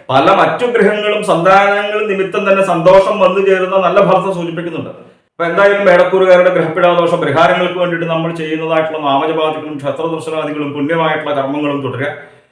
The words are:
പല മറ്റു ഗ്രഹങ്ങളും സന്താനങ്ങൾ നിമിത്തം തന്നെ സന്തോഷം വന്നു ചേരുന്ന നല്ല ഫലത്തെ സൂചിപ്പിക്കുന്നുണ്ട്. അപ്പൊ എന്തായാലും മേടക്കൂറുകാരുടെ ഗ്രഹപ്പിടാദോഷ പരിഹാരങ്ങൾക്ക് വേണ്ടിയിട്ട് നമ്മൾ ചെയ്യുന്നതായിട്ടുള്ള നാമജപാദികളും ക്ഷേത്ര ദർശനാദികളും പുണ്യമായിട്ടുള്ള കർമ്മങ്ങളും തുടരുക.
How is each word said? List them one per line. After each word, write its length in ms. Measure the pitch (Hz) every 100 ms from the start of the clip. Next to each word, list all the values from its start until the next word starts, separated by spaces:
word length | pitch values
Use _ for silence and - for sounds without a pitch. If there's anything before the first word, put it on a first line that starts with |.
| -
പല 220 | 131 175
മറ്റു 340 | 190 160 160 240
ഗ്രഹങ്ങളും 580 | 226 202 208 208 208
സന്താനങ്ങൾ 840 | 190 165 180 196 202 202 208 208 214
നിമിത്തം 440 | 190 190 208 196
തന്നെ 120 | 190
സന്തോഷം 560 | 190 170 170 190 190 202
വന്നു 280 | 185 190 196
ചേരുന്ന 300 | 190 180 190
നല്ല 220 | 175 196
ഫലത്തെ 300 | 180 190 196
സൂചിപ്പിക്കുന്നുണ്ട്. 580 | 175 170 165 170 151 -
അപ്പൊ 560 | - - _ _ _ 170
എന്തായാലും 400 | 180 202 196 196
മേടക്കൂറുകാരുടെ 680 | 180 180 190 185 180 180
ഗ്രഹപ്പിടാദോഷ 600 | 175 165 175 175 175 170
പരിഹാരങ്ങൾക്ക് 680 | 165 151 135 175 175 180 180
വേണ്ടിയിട്ട് 260 | 175 165 165
നമ്മൾ 300 | 160 165 165
ചെയ്യുന്നതായിട്ടുള്ള 640 | 156 160 160 160 156 156
നാമജപാദികളും 800 | 147 139 156 160 156 156 156 143
ക്ഷേത്ര 300 | 139 135 165
ദർശനാദികളും 680 | 160 156 156 151 151 139
പുണ്യമായിട്ടുള്ള 600 | 143 143 165 160 156 151 143
കർമ്മങ്ങളും 460 | 135 147 147 139
തുടരുക. 560 | 131 120 143 147 - - _